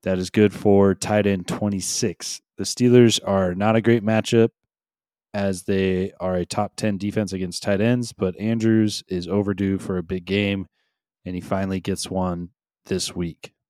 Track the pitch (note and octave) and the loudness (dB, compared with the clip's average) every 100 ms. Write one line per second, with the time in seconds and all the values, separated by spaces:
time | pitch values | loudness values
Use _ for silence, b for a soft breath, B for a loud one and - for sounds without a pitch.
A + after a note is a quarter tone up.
0 | G2 F#2 F#2 - G#2 - G#2+ G2 G2 F#2 | -2 -2 0 2 2 4 4 6 6 2
1 | - G#2+ G2+ G2 F2 - G#2 G2 - - | 0 2 2 0 -4 -4 -2 -2 -4 -4
2 | A2 E2 - - _ - F#2+ - B2 B2 | -4 -6 -12 -14 _ -10 -8 0 6 8
3 | A#2 - - G2 F#2 F2+ G#2+ A2+ A2 A#2 | 8 4 0 0 0 0 2 2 2 2
4 | G#2 A2 G#2+ A#2 A2+ _ _ _ _ _ | 2 -2 2 4 4 _ _ _ _ _
5 | _ _ _ G#2 G2 F#2 - G2 F#2+ F#2 | _ _ _ -4 -4 -4 -2 0 2 0
6 | F#2+ - F#2 F2+ F2 - G2+ - G#2+ G2 | -4 -4 -4 -2 -2 -4 -4 -4 -4 -2
7 | G2+ A2 G2 F#2+ F2+ - - G2 A2+ B2 | -4 -4 -4 -6 -8 -6 -2 0 2 0
8 | A#2 - F#2+ F2 A2 A2+ A2+ A2 G#2+ - | -4 -4 -6 -2 -4 0 2 4 2 -2
9 | _ F#2 F2 G2+ G2+ F#2+ G2 F#2+ - F#2 | _ -8 -2 -2 -2 -2 -2 -2 -4 -6
10 | E2+ F#2 F2 G2 G2+ G2 F#2+ _ _ _ | -6 -10 -4 -2 -2 -4 -8 _ _ _
11 | _ _ F#2 F2+ - G2 F#2+ F#2+ F#2 F#2+ | _ _ -10 -10 -4 -4 -2 -4 -4 -6
12 | - F#2 F#2 F2 F2 _ _ _ - F#2 | -6 -4 -4 -6 -10 _ _ _ -6 -6
13 | - F2 E2+ D2+ - _ | -6 -8 -8 -10 -20 _